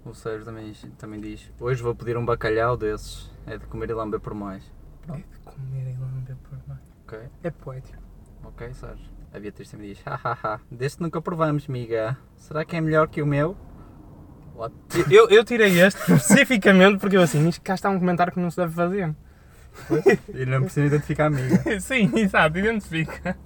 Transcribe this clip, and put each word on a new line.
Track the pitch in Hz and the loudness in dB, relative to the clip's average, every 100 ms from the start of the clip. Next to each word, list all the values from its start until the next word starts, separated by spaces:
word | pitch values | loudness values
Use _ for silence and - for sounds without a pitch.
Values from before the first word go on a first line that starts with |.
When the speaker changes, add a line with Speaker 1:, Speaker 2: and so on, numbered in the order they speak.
Speaker 1:
O | 123 | -18
Sérgio | 113 117 110 | -14 -10 -10
também, | 110 113 107 107 127 - | -12 -14 -14 -16 -20 -18
também | 110 107 | -16 -14
diz, | 107 107 - - | -12 -14 -18 -10
"Hoje | 120 127 | -6 -4
vou | 120 117 | -4 -6
pedir | 113 120 | -6 -4
um | 120 | -2
bacalhau | 117 113 110 117 120 | -2 0 0 0 0
desses. | 107 104 - - - - - | -2 -6 -10 -16 -16 -18 -14
É | 107 | -14
de | - | -12
comer | 113 110 | -10 -6
e | |
lamber | 113 110 104 | -6 -4 -6
por | 120 | -8
mais." | 107 101 95 - - - - 151 | -10 -10 -12 -16 -20 -20 -20 -14
Speaker 2:
É | 151 | -14
de | - - - | -14 -20 -20
comer | - 131 131 127 | -16 -12 -10 -10
e | 127 | -10
lamber | 131 131 127 127 | -10 -10 -12 -14
por | - 135 - | -16 -18 -14
mais. | 135 - - - | -16 -18 -20 -18
Speaker 1:
Ok. | 110 117 - | -16 -16 -12
Speaker 2:
É | 170 | -12
poético. | - 143 131 - - - - - - | -10 -14 -16 -16 -20 -20 -20 -20 -20
Speaker 1:
Ok, | 110 - 117 | -20 -16 -16
Sérgio. | 127 120 110 - - - - | -14 -16 -16 -18 -20 -18 -14
A | |
Beatriz | 101 - 98 | -14 -14 -18
também | 107 104 | -16 -16
diz, | 98 - | -14 -12
"Ha, | 135 | -8
ha, | 123 117 | -6 -6
ha, | 113 107 - | -6 -8 -10
deste | 123 135 - | -8 -8 -6
nunca | 170 165 | -6 -6
provamos, | 156 170 185 147 143 | -6 -2 0 -2 -4
miga. | 127 117 113 110 131 - - | -8 -4 -4 -4 -6 -12 -20
Será | - 151 | -10 -8
que | 156 170 | -6 -4
é | |
melhor | 160 156 156 | 2 2 2
que | - | 0
o | 147 | -2
meu?" | 143 156 202 - - - - - - - - - - | 0 0 -4 -16 -20 -20 -20 -20 -20 -20 -20 -20 -12
What? | 117 - - 170 156 | -12 -12 -6 -2 6
Speaker 2:
Eu, | 196 233 | 8 10
eu | 208 | 8
tirei | 226 240 208 175 | 6 2 4 6
este | 190 - - | 6 4 4
especificamente | 170 - 208 262 240 202 190 190 196 | 4 6 6 6 4 6 8 8 6
porque | 202 190 | 2 4
eu | |
assim, | 175 151 160 | 4 4 0
"Isto | 170 | 0
cá | - | -4
está | 185 202 | -2 0
um | 190 | 0
comentário | 180 175 175 | 0 0 0
que | 180 | 0
não | 175 | -4
se | 165 | -2
deve | 175 165 | -4 -2
fazer." | 175 196 170 151 - - - - - - - | -2 -2 -4 -6 -12 -20 -20 -20 -20 -20 -2
Speaker 1:
Pois, | 151 - 214 - 127 | 2 4 4 0 -8
e | 127 | -2
não | 135 | 0
precisa | 135 - 143 | 0 0 2
identificar | 147 - 156 | 2 0 0
a | 151 | 0
amiga. | 143 127 175 - | 0 2 2 2
Speaker 2:
<laughs> | 214 | -4
Sim, | 185 262 202 220 | -2 0 2 2
exato, | 202 214 160 160 | 2 4 2 2
identifica. | 208 226 - 160 156 - - - | -2 -2 -4 -4 -4 -6 -8 -8